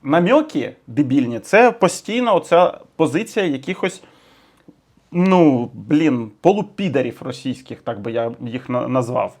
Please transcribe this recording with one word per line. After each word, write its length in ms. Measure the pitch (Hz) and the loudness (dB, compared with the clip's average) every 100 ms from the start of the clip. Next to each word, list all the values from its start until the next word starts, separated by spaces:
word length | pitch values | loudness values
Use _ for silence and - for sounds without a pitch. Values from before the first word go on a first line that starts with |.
намеки 720 | 139 160 175 277 302 151 117 - - | 0 0 4 2 0 -6 -8 -12 -8
дебільні, 520 | 123 135 139 120 120 | -2 0 0 0 -6
це 320 | - 202 240 | 0 4 4
постійно 640 | - 185 - - 226 240 185 | 4 0 0 -6 -4 0 0
оця 420 | - 170 180 - - - | 2 4 4 0 -18 -2
позиція 500 | 160 143 220 - 185 | -2 0 -4 -4 -2
якихось, 580 | 135 135 180 185 - - _ _ _ _ _ - _ _ _ _ | -4 -6 -6 -6 -6 -20 _ _ _ _ _ -20 _ _ _ _
ну, 600 | 175 185 185 160 127 123 | 0 2 6 6 4 -2
блін, 580 | 110 104 156 160 123 110 - | -10 -2 2 2 0 -6 0
полупідарів 800 | 170 202 208 - 196 135 123 - | 0 0 -4 -6 -4 -2 -4 -8
російських, 600 | 131 127 131 123 - 113 | -14 -10 -10 -10 -12 -12
так 200 | - 113 | -10 -8
би 100 | 104 | -6
я 200 | 113 117 117 | -4 -6 -8
їх 280 | 123 123 127 | -10 -10 -6
на-, 180 | 123 120 | -6 -2
назвав. 480 | 127 117 123 101 - | -2 -2 -4 -6 -8